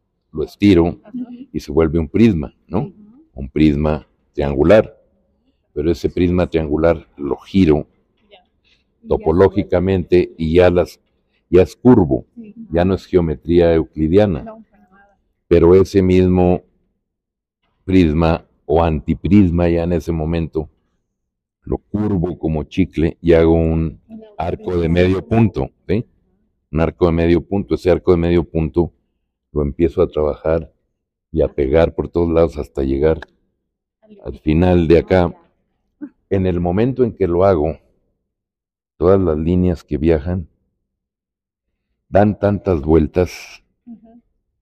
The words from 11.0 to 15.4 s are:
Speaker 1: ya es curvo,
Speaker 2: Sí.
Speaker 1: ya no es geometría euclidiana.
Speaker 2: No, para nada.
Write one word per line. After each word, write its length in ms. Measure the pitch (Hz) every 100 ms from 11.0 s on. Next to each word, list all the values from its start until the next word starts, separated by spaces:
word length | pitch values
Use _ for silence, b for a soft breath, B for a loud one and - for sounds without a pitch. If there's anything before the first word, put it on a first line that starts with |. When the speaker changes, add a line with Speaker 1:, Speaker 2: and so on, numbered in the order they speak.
| _ _ _ _ _
Speaker 1:
ya 140 | 87
es 120 | 92 -
curvo, 500 | 123 123 80 62 - -
Speaker 2:
Sí. 180 | - - -
Speaker 1:
ya 120 | 80
no 100 | 92
es 120 | 92 -
geometría 680 | 90 82 71 - 87 85
euclidiana. 680 | 82 76 76 78 92 104 71
Speaker 2:
No, 220 | - - _
para 180 | _ _
nada. 300 | _ _ _ _ _